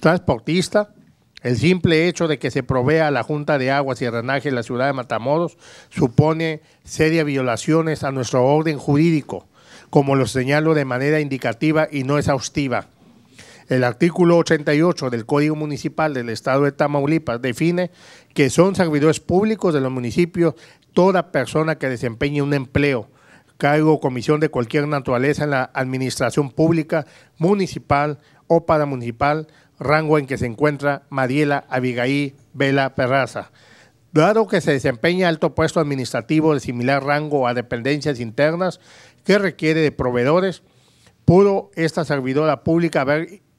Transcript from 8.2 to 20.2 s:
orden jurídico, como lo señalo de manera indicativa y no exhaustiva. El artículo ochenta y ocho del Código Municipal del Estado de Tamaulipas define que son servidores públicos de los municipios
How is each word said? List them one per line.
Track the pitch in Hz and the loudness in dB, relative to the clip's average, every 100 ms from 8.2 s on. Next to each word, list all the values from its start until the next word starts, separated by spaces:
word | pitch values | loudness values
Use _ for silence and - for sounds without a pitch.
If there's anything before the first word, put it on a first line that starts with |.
| 120 131 | -2 2
orden | 127 151 160 139 | 4 2 0 -4
jurídico, | - 143 165 156 - 92 - _ - - - | 0 2 4 2 -2 -12 -14 _ -20 -20 0
como | 151 139 135 | 2 4 2
lo | 127 | 2
señalo | 135 127 151 156 | -2 0 0 2
de | 151 | 0
manera | 135 123 143 156 | 0 -2 0 0
indicativa | 147 135 127 110 156 156 156 | -2 -4 -4 -2 0 0 0
y | 139 | -4
no | 131 147 | -2 0
exhaustiva. | 143 139 - 151 135 110 - _ _ _ _ - - - - | 0 -2 -4 -6 -4 -4 -8 _ _ _ _ -20 -20 -18 -2
El | 127 | 0
artículo | 123 110 175 180 170 170 | 0 0 0 4 4 4
ochenta | 160 160 147 | 4 0 2
y | 147 | 2
ocho | 175 - 131 | 2 0 -4
del | 120 110 | -6 -2
Código | 147 151 | 0 0
Municipal | 151 151 135 151 - 156 | -2 -6 -6 -8 -2 -2
del | 131 120 | -2 -6
Estado | 107 135 135 | -6 0 2
de | 143 | 2
Tamaulipas | 139 147 147 139 160 143 120 | 0 -2 0 0 -2 -2 -4
define | 127 110 165 175 175 _ - - _ | -4 -2 -2 0 -4 _ -20 -20 _
que | - 135 | 2 2
son | - 190 | 4 4
servidores | 190 170 147 156 - | 4 0 2 2 0
públicos | - 175 214 220 185 | 0 0 2 0 0
de | 147 | 0
los | 131 | -2
municipios | 127 123 135 | -4 -4 0